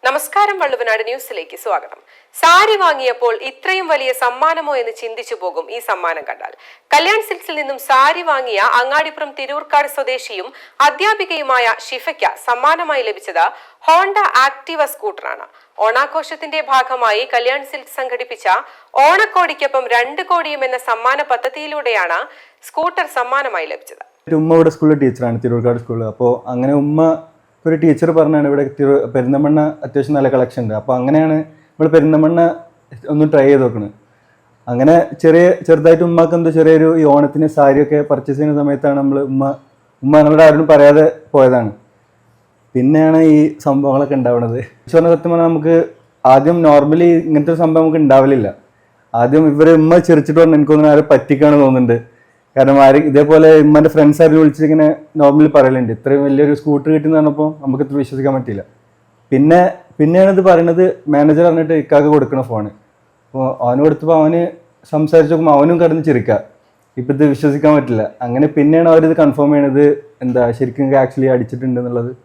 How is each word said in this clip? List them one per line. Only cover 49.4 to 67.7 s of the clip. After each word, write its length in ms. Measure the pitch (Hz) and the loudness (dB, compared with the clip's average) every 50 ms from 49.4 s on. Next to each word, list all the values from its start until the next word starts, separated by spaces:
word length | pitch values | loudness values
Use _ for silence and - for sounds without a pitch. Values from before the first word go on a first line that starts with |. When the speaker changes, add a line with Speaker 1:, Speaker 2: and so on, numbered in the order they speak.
| 160 156 | 2 2
Speaker 2:
ഇവരെ 240 | 143 147 156 160 165 | 2 4 4 4 6
ഉമ്മ 260 | 160 156 156 170 180 | 4 4 4 2 2
ചിരിച്ചിട്ട് 420 | 170 - 170 151 139 143 151 160 | 2 2 0 0 0 0 2 2
പറഞ്ഞു, 140 | 165 165 160 | 4 4 4
"എനിക്ക് 180 | 147 147 135 151 | 2 2 2 2
തോന്നുന്നു 200 | 151 151 151 147 | 4 4 4 4
ആരെ 100 | 151 151 151 | 4 4 4
പറ്റിക്കാണ് 420 | 151 127 131 - 147 135 151 151 147 | 2 0 2 0 -2 2 4 4 4
തോന്നുന്നുണ്ട്." 640 | 147 143 135 131 127 127 120 117 117 113 _ _ _ _ _ _ _ _ _ _ | 4 4 4 2 2 2 0 0 -2 -2 _ _ _ _ _ _ _ _ _ _
കാരണം 260 | 135 135 135 139 139 139 | 0 2 4 6 6 6
ആര് 120 | 135 139 | 6 6
ഇതേപോലെ 640 | 147 156 151 135 143 147 147 156 156 160 156 156 156 | 4 2 2 2 2 4 6 6 6 8 8 6 6
ഉമ്മൻ്റെ 300 | 151 151 151 151 156 156 | 6 6 4 4 4 4
ഫ്രണ്ട്സ് 320 | - 156 151 147 147 147 165 | 2 4 4 4 4 4 4
ആരെങ്കിലും 200 | 160 156 160 160 | 4 4 4 4
വിളിച്ചിട്ട് 300 | 151 - 151 156 147 156 | 4 2 0 -2 0 2
ഇങ്ങനെ 220 | 156 156 151 156 151 - _ _ 156 | 2 2 2 0 -2 -10 _ _ 2
normally 320 | 147 139 139 151 151 151 | 2 2 4 4 2 4
പറയലുണ്ട്, 420 | 143 147 135 131 131 131 127 113 113 | 4 4 4 4 2 0 -2 -4 -6
"ഇത്രയും 320 | 107 _ 139 139 143 143 | -6 _ -2 0 0 0
വലിയൊരു 300 | 143 139 135 147 147 147 | 0 0 2 2 0 0
സ്കൂട്ടർ 360 | 143 - 156 147 143 135 156 | -2 -2 -4 -4 -2 -2 -2
കിട്ടിയെന്ന് 280 | 156 156 147 156 160 156 | -2 -2 0 0 0 2
പറഞ്ഞപ്പോൾ 440 | 151 151 143 147 151 151 156 151 139 | 0 0 0 -2 -4 -4 -4 -8 -6
നമുക്ക് 220 | 135 131 135 147 | -6 -4 -4 -4
ഇത്ര 120 | 135 135 | -4 -4
വിശ്വസിക്കാൻ 380 | 143 135 - 139 135 135 139 135 | -6 -6 -6 -8 -6 -4 -4 -4
പറ്റിയില്ല." 280 | 131 120 120 104 95 92 _ _ _ _ _ _ _ _ _ _ _ _ _ | -4 -6 -8 -10 -12 -12 _ _ _ _ _ _ _ _ _ _ _ _ _
പിന്നെ, 420 | 139 131 139 151 165 175 180 185 - - _ _ - _ | -2 0 2 4 4 4 4 2 -2 -8 _ _ -4 _
പിന്നെയാണ് 320 | 151 156 170 185 190 196 | -2 0 2 4 4 4
ഇത് 100 | 196 185 | 2 2
പറയുന്നത് 600 | 185 190 180 170 170 170 170 170 185 185 - - - 147 | 4 4 4 4 4 0 2 2 0 0 0 -6 -6 -2
മാനേജർ 360 | 147 143 147 156 151 151 170 | 0 2 2 2 2 4 2
പറഞ്ഞിട്ട് 280 | 175 165 170 165 151 165 | 2 2 0 -2 -2 -2
ഇക്കാക്ക് 360 | 156 135 - 156 143 143 151 | -4 -2 0 2 2 2 4
കൊടുക്കണ 340 | 151 147 135 120 139 131 127 | 2 2 0 0 -4 -6 -6
ഫോണ്. 240 | 117 117 107 107 | -6 -6 -8 -8
അപ്പോ 920 | 104 101 _ _ _ _ _ _ _ _ _ _ _ _ 135 131 127 127 - | -8 -12 _ _ _ _ _ _ _ _ _ _ _ _ -6 -6 -6 -4 -4
അവന് 200 | - 120 123 135 | -4 -2 0 2
കൊടുത്തപ്പോ 340 | 147 156 151 147 156 156 165 160 | 2 2 0 0 -2 0 2 2
അവന് 260 | 156 156 160 170 170 175 - - _ _ _ _ _ - | 2 2 0 -2 -4 -4 -8 -14 _ _ _ _ _ -8
സംസാരിച്ച് 420 | - 151 156 151 156 165 156 147 165 | -4 -4 -2 2 4 2 4 4 0
നോക്കുമ്പോ 200 | 160 160 156 147 | 0 2 2 4
അവനും 280 | 143 143 160 175 165 | 4 4 2 2 2
കിടന്ന് 240 | 175 165 156 165 147 | 0 0 0 -2 -2
ചിരിക്കുക, 360 | 156 143 123 101 - 110 101 - - _ _ _ _ _ _ _ _ _ | 0 -2 -2 0 -2 -4 -4 -4 -10 _ _ _ _ _ _ _ _ _
"ഇപ്പൊ 180 | - 123 127 139 | -12 -6 -6 -2
ഇത് 120 | 135 151 | 0 0
വിശ്വസിക്കാൻ 480 | 147 139 120 156 151 139 147 143 151 | 0 0 0 -2 -2 -2 0 2 2